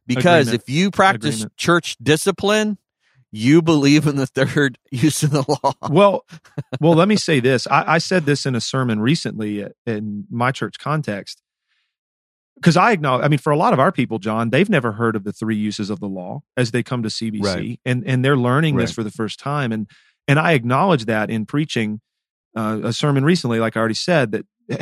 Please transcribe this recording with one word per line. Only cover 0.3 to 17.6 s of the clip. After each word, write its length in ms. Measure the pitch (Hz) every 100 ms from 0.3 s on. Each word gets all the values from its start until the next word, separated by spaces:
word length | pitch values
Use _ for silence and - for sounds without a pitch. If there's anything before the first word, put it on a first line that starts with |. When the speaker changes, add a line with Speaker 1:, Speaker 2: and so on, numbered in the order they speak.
| 170 123
Speaker 2:
Agreement. 160 | 117 -
Speaker 1:
if 60 |
you 180 | 143 196
practice 440 | - 190 196 147 113
Speaker 2:
Agreement. 220 | 107 -
Speaker 1:
church 400 | - 170 - -
discipline, 760 | 123 156 196 180 202 214 214 202 _ _ _ _ _
you 280 | 107 117 160
believe 460 | 165 156 139 151 147
in 80 | 139
the 120 | 131
third 500 | - 127 156 139 120 _
<laughs> 60 |
use 320 | 127 151 -
of 80 | 151
the 120 | 143 127
law. 260 | 147 139 - 113
Speaker 2:
Well, 360 | 147 202 190 - 165 _ - - 131
well, 140 | 160
let 140 | 160 190
me 60 | 208
say 240 | - 143
this. 260 | 123 127 -
I, 280 | 139 - 165
I 20 |
said 280 | - 185 147
this 200 | 143 139
in 100 | 120
a 60 |
sermon 400 | - 135 127 107
recently 640 | 113 170 120 104 107 104 98 - -
in 400 | 107 107 104 98
my 220 | 120 123
church 240 | 135 107 -
context, 640 | 135 151 143 101 - - _ _ _ _ _ _ _ _ _ _ _ _
'cause 160 | 175 170
I 140 | 214
acknowledge, 340 | 196 147 123 143
I 20 |
mean, 120 | 151
for 120 | 160
a 60 | 147
lot 160 | 214
of 60 | 151
our 120 | 156
people, 280 | 165 120 110
John, 300 | 104 110 117
they've 200 | 127 208
never 220 | 165 117
heard 220 | 104 117 107
of 80 |
the 80 | 101
three 220 | - 110 107
uses 340 | 107 101 101
of 100 | 95
the 80 | 101
law 360 | 95 90 131 - -
as 160 | 117
they 120 | 123
come 180 | - 123
to 60 | 110
C 200 | - 113
B 100 | 107
C, 20 |
Speaker 1:
Right. 360 | 98 90